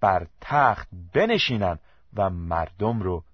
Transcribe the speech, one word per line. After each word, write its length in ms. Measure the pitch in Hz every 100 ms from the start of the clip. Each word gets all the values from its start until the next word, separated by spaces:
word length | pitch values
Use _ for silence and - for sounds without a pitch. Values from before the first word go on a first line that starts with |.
بر 260 | 101 92 87 -
تخت 480 | - 143 131 101 - 90 87
بنشینند 680 | 143 226 220 - 113 92 82 - - -
و 160 | 104 95
مردم 720 | 87 85 82 82 - 107 113
رو 240 | 92 87 -